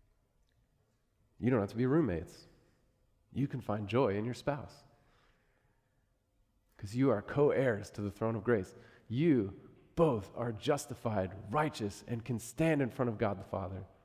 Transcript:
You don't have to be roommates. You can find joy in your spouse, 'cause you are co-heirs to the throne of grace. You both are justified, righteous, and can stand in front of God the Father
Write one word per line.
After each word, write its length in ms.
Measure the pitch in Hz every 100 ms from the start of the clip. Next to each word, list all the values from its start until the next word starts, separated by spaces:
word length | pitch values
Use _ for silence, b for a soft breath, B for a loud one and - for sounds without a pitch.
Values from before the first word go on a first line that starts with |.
| _ _ _ _ _ _ _ _ _ _ _ _ _ -
You 100 | 117
don't 100 | 127
have 100 | 101
to 60 | 110
be 100 | 127
roommates. 600 | 156 135 82 80 - - - _ _ _ _ _ _ _
You 160 | - 139
can 120 | 127
find 280 | - 104 101
joy 280 | 117 123 101
in 80 |
your 100 | 113
spouse, 500 | 120 - 143 92 - - _ _ _ _ _ _ _ _ _ _ _ _ _ _ _ _ _ _ -
'cause 160 | 98
you 160 | 120 135
are 120 | 104
co-heirs 680 | 104 143 147 117 135 104 98
to 80 | -
the 100 | 101
throne 260 | - 113 113
of 80 |
grace. 300 | 120 113 90 - B B -
You 440 | 113 170 131 98 - - - _ -
both 360 | 165 113 98 -
are 160 | 117
justified, 800 | 107 131 143 - 120 120 104 92 95 98
righteous, 540 | 135 156 - 104 - -
and 160 | 117
can 140 | 117 117
stand 440 | - - 160 151
in 80 | 123
front 180 | - 123
of 100 | 104
God 200 | 107 98
the 60 |
Father 400 | 101 95 95 95 95 _